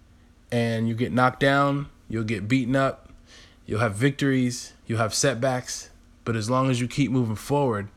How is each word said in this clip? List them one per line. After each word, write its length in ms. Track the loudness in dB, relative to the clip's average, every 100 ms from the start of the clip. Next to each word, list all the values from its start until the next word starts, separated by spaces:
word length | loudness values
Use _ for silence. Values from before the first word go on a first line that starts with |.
| -20 -20 -20 -20 -4
And 380 | 0 0 0 0
you 60 | 0
get 160 | 0
knocked 260 | 4 2 4
down, 500 | 4 4 2 0 -6 -14 -8
you'll 160 | -6
get 240 | -4 -4 0
beaten 260 | 0 2
up, 340 | 2 0 -2 -14 -20 -20 -20 -20 -16
you'll 160 | -6 -2
have 140 | 0
victories, 800 | 2 0 2 0 2 0 -4 -12 -14 -6
you'll 120 | -2
have 160 | -2
setbacks. 760 | 0 0 0 -2 -2 -6 -12 -14 -20 -20 -12
But 120 | -6 -4
as 140 | 0
long 180 | 0 2
as 120 | 0
you 80 | -2
keep 220 | -2 0
moving 260 | 0 0 -4
forward 520 | -2 0 0 -2 -6